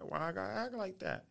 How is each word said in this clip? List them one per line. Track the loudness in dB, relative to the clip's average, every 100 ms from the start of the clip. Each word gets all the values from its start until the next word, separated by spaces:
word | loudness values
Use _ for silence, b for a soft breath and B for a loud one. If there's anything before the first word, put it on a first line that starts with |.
why | -2 0 2
I |
gotta | 2 0
act | 0 0
like | 0 -2 -2
that?" | 0 -2 -4